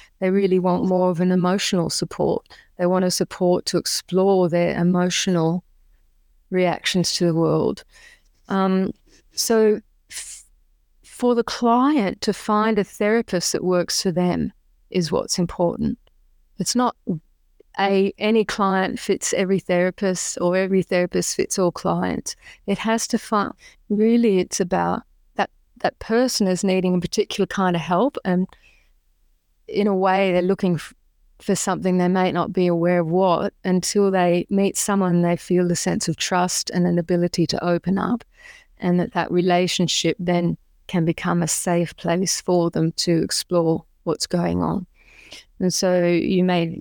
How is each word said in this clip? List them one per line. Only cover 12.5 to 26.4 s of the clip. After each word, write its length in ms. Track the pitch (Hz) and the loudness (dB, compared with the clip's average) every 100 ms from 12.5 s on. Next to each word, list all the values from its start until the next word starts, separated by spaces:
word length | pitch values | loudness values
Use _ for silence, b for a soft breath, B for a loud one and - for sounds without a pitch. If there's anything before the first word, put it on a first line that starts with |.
| 208 220 208 | 0 2 0
a 60 | |
therapist 680 | 190 - 208 226 - 180 - | -2 -2 0 0 0 -2 -2
that 100 | - | -2
works 400 | 180 180 170 - | 0 0 0 -2
for 80 | 190 | -2
them 420 | 170 180 170 73 - _ _ _ | 0 0 0 -4 -8 _ _ _
is 200 | 185 156 | -2 0
what's 280 | 160 - - | -2 -2 -2
important. 580 | 175 - 175 - - - _ _ _ _ _ - | -2 0 -2 -2 -4 -6 _ _ _ _ _ -8
It's 160 | 180 240 | -4 -2
not 200 | 247 - - 160 - _ _ _ _ - | -2 -2 -6 -8 -10 _ _ _ _ -4
a, 340 | 196 196 196 - | 0 2 0 0
any 260 | 214 226 | 0 2
client 560 | 208 - 196 190 190 - | 0 0 0 0 0 -2
fits 340 | - 190 - | -2 -2 -2
every 260 | - 185 190 | -2 0 0
therapist 800 | - 175 185 - 196 185 - - | 0 0 0 0 -2 -2 -6 -2
or 160 | 175 185 | 0 0
every 260 | 190 190 | 2 0
therapist 540 | - 180 180 180 - - | 2 0 0 -2 -2 -2
fits 200 | - - | -4 0
all 140 | 180 | 0
clients. 640 | - 175 170 185 - - B B B - | 0 -2 -2 -2 -4 -8 B B B -6
It 100 | 196 | -4
has 280 | 220 226 - | -2 -2 -2
to 100 | 233 | -4
find, 360 | - 214 196 - B B - | -2 -2 -2 -8 B B -4
really, 520 | 208 220 240 233 185 | 2 4 4 4 2
it's 200 | 180 - | 0 -2
about 440 | 180 180 170 - - _ _ - | -2 -2 -2 -4 -8 _ _ -6
that, 140 | - _ _ - | -6 _ _ -6
that 200 | - - | -4 -4
person 480 | - 226 254 - | -2 0 0 0